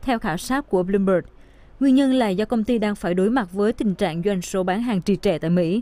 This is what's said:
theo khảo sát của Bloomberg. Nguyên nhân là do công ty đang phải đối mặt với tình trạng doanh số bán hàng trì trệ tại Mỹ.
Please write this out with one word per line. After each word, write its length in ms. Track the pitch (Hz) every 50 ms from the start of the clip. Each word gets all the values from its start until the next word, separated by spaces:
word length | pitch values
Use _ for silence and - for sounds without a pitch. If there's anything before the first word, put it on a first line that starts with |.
theo 180 | - - 254 226
khảo 180 | - 214 156 180
sát 320 | - - 254 277 285 -
của 140 | - 185 180
Bloomberg. 420 | 180 196 202 196 190 190 175 - - - - - - - - - - - -
Nguyên 160 | 262 277 262
nhân 180 | 262 277 269 262
là 160 | 262 240 208
do 160 | 190 180 214
công 180 | 214 - 226 214
ty 140 | - 247 226
đang 180 | 196 208 208
phải 180 | 202 - 185 175
đối 160 | 180 185 208
mặt 180 | 233 269 262 -
với 220 | 185 196 208 214 247
tình 220 | - - 214 185
trạng 260 | - 208 180 156 170 170
doanh 160 | 202 202 185
số 220 | 175 - - 196 185
bán 180 | 185 180 202
hàng 200 | 240 247 226 185
trì 140 | 160 - 202
trệ 220 | 175 - 208 180 151
tại 120 | - 165
Mỹ. 320 | 175 180 175 160 175 220